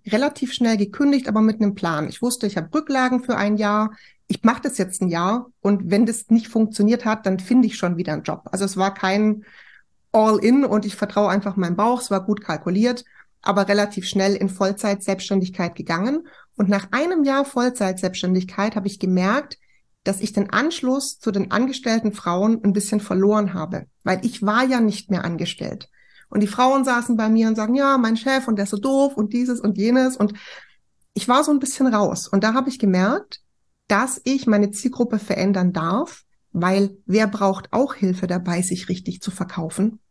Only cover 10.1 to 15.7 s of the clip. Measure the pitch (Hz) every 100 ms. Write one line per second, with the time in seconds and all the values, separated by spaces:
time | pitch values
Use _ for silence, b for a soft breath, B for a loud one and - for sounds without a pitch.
10.1 | 220 214 214 214 262 262 208 202 - 202
11.1 | 202 208 196 202 196 175 175 220 247 -
12.1 | 196 190 208 - 156 175 185 233 240 -
13.1 | b b _ - 196 190 202 208 208 185
14.1 | 202 196 196 196 190 190 202 214 202 -
15.1 | 190 - 196 185 - 175